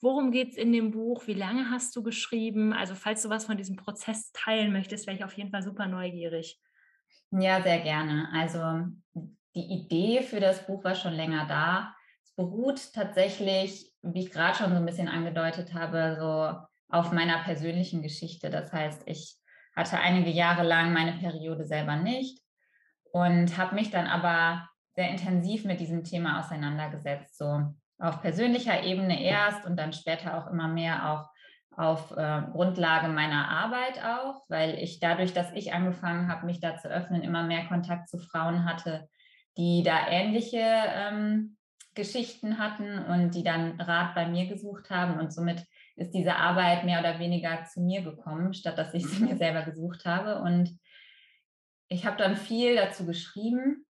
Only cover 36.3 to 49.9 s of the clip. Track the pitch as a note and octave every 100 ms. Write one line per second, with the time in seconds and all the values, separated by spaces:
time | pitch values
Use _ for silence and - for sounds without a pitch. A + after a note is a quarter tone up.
36.3 | E3 E3+ F3 E3 D#3 D3+ D#3 F3 F3 -
37.3 | E3+ E3+ E3+ E3+ F3 F3 F3 - F3 -
38.3 | E3 E3 F3 E3+ E3+ - D#3 D#3 _ _
39.3 | _ _ - E3+ F3 E3+ D#3+ - F3 G3+
40.3 | A3 A#3 A#3 A3+ A3+ G#3+ F#3+ G3+ G#3 G#3+
41.3 | G#3+ G#3+ G#3+ _ _ - - G3+ B3+ A3+
42.3 | - G#3+ A3 G#3+ G#3 G3+ G3+ F3 F3 F3
43.3 | E3+ E3+ E3 E3 E3 E3+ E3+ F3 - E3+
44.3 | F3 F#3 G3+ G3+ G3 - F#3 F3 D#3+ D#3
45.3 | - E3+ E3+ - _ - - F3 F#3+ F3
46.3 | F3 E3+ F3+ F3+ F3 F3+ F3 E3+ E3 F3
47.3 | F3 E3 E3 E3+ - F3 F#3+ E3+ D3+ -
48.3 | D#3 F3+ F#3+ E3+ D#3+ D#3 E3+ D3+ F#3+ A3+
49.3 | F3+ E3 D#3+ D#3 D#3+ E3+